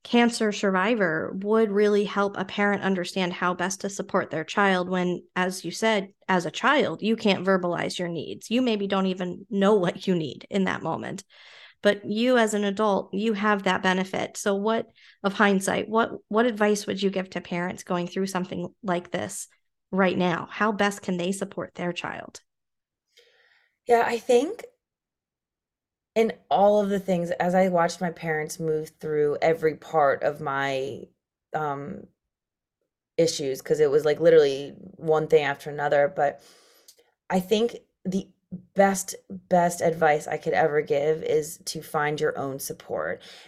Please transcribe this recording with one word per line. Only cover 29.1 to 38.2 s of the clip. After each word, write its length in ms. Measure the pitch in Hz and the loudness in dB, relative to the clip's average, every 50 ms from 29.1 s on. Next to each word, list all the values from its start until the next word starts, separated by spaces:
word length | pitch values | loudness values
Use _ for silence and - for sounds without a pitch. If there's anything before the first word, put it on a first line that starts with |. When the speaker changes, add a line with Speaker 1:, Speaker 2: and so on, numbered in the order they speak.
| 151 151 147 147 143 - - | 0 2 2 2 0 2 2
Speaker 2:
every 320 | 165 160 160 160 160 147 | 2 2 4 2 -2 -2
part 480 | - - - - 160 143 135 131 - - | -2 -12 -2 2 4 4 4 4 2 0
of 180 | 147 147 151 | -2 -2 -2
my, 640 | 156 143 135 139 139 139 135 135 135 135 117 - - - _ _ _ _ _ _ _ _ - | -6 -4 -4 -2 -2 -2 -2 -4 -4 -6 -8 -10 -14 -18 _ _ _ _ _ _ _ _ -6
um, 520 | 156 156 147 143 139 139 143 - - - - _ _ _ _ _ _ _ _ _ _ _ _ _ _ _ _ _ _ _ _ - - | -4 -4 -4 -4 -6 -8 -10 -12 -14 -16 -20 _ _ _ _ _ _ _ _ _ _ _ _ _ _ _ _ _ _ _ _ 0 0
issues, 420 | 165 160 - - 147 135 131 135 | 0 0 0 -2 -4 -4 -6 -6
'cause 200 | - - 160 147 | -2 -2 2 2
it 100 | 156 143 | 4 4
was, 140 | 135 151 147 | 4 4 2
like, 160 | 151 147 143 | 2 0 4
literally 540 | 160 170 165 160 147 139 135 135 143 139 - - - - - | 6 8 8 8 8 6 2 -2 -8 -10 -14 -16 -20 -20 -18
one 300 | - 160 160 156 156 156 | -10 -2 0 2 2 2
thing 160 | 156 160 156 143 | 4 4 4 4
after 280 | 139 143 - - 151 | 4 -2 -4 -6 -12
another, 380 | 143 147 143 147 151 143 143 143 | -6 -4 -2 2 4 4 4 2
but 320 | 143 147 147 143 - - _ - - _ _ _ _ _ _ - - _ _ _ _ _ _ - | 2 0 0 0 0 -4 _ -20 -20 _ _ _ _ _ _ -20 -20 _ _ _ _ _ _ -2
I 120 | 175 190 | -2 -2
think 360 | 180 - 220 208 233 240 - - _ _ _ _ - | 0 2 0 2 2 0 -2 -6 _ _ _ _ -10
the 240 | 190 185 196 | -6 -4 -4